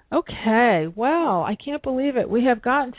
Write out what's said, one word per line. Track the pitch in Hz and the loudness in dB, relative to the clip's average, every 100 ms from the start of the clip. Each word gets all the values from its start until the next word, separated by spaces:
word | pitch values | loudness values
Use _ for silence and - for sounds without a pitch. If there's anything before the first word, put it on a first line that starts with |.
| - | -4
in. | 311 | -4
Okay. | - - 220 220 240 175 160 | -2 -4 0 4 4 2 0
Well, | 190 254 339 302 180 | -2 0 0 0 0
I | 156 214 | -2 -6
can't | 285 294 | -8 -8
believe | 269 254 285 254 | -4 -2 0 -2
it. | - | 0
We | 220 | 2
have | 254 226 | 2 0
gotten | 240 277 254 | 0 -2 -2